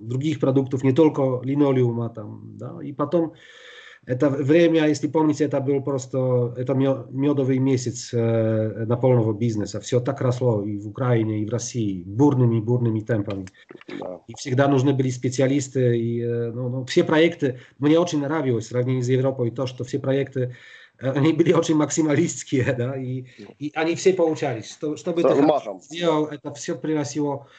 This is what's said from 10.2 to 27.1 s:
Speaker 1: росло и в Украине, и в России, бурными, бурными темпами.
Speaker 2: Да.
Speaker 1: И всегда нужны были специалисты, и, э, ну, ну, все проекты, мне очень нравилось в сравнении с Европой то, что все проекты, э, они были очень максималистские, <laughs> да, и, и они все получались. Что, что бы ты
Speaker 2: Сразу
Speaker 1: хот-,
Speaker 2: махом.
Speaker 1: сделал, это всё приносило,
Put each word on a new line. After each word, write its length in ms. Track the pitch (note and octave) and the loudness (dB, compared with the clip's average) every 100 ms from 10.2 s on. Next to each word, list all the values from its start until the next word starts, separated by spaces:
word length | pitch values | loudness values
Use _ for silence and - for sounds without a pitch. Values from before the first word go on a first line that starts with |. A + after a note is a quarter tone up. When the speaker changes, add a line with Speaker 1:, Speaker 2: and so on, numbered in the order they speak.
Speaker 1:
росло 400 | B2+ B2 B2+ G#2+ | -2 0 0 0
и 140 | G2+ G2+ | -2 -6
в 100 | G#2 | -8
Украине, 540 | G2+ B2+ A#2 A2 G#2+ | -6 0 0 0 -2
и 20 | G#2+ | -2
в 40 | |
России, 520 | A2+ - A#2+ G#2+ F#2 F2 | -4 -6 -4 -4 -4 -6
бурными, 540 | G#2 D3 C3 A#2+ A2+ | 2 4 6 4 2
бурными 400 | G#2+ A#2+ A#2 A2 | 0 0 0 -2
темпами. 460 | G#2+ A2+ G2+ G2 F#2 _ - - - G2 | -2 -4 -2 -6 -10 _ -20 -20 -16 -12
Speaker 2:
Да. 200 | F#2 F2+ - | -12 -14 -16
Speaker 1:
И 60 | |
всегда 340 | A#2 C#3 B2 C#3 | -12 -4 2 4
нужны 260 | C#3 C3 | 4 4
были 160 | C3+ C3 | 2 0
специалисты, 880 | B2 B2+ B2+ C3 C#3+ C3 C3+ B2 A#2+ | -2 -4 0 2 2 -2 0 2 2
и, 220 | A#2 A#2 | 0 -2
э, 280 | A#2+ A#2 A#2 | -2 -4 -4
ну, 160 | A#2 B2+ | -6 -6
ну, 140 | C3 C3 | -6 -2
все 180 | F3 | 0
проекты, 560 | F3 D#3 E3 E3 C#3+ B2+ - - | 2 4 4 2 -4 -4 -12 -2
мне 200 | C#3+ D#3+ | 4 4
очень 220 | E3+ D3+ | 4 0
нравилось 440 | C#3 D#3 C3+ A2+ G#2+ | -2 -2 0 -2 -2
в 20 | |
сравнении 340 | B2 B2+ C3 | -2 0 0
с 60 | B2 | 0
Европой 420 | C3 C3 C3 A#2 | 0 0 0 -4
то, 160 | A#2 B2+ | -4 -6
что 180 | - | -6
все 140 | A#2+ C#3 | -6 -4
проекты, 560 | C3 C3+ C3+ C3 B2 B2 - - - - | -2 -2 -2 -4 -6 -6 -20 -20 -20 -8
э, 100 | C3 | -4
они 220 | C#3 D3+ | 0 2
были 180 | D#3 E3+ | 4 4
очень 240 | E3 E3 D#3 | 4 2 2
максималистские, 880 | D3 - D#3 C#3+ E3+ - - C3+ | 2 0 0 2 0 -2 -4 -2
<laughs> 140 | C3 A#2+ | 0 -2
да, 180 | B2 C#3 | -4 -4
и, 280 | B2+ C3 B2+ - G2+ - | -6 -8 -10 -18 -20 -12
и 140 | D3 | -10
они 200 | D#3 D#3+ E3+ | -4 -2 2
все 160 | G3 | 2
получались. 560 | F3+ E3 D3+ D3 A#2 G2+ | 4 2 0 -4 -4 -10
Что, 240 | - D#3 C#3+ | -10 -8 -6
что 140 | - | -6
бы 100 | E3+ | -2
ты 60 | C3+ | 2
Speaker 2:
Сразу 140 | B2 | 4
Speaker 1:
хот-, 60 | D3 | 4
Speaker 2:
махом. 320 | C#3+ A#2 F#2 | 2 0 -12
Speaker 1:
сделал, 440 | - E3 F3 D#3 D3+ | -12 -4 0 2 0
это 260 | D3 D3 | -4 -12
всё 220 | C3 - E3+ | -12 -8 -6
приносило, 720 | D3+ D#3 C#3 | -2 -2 -2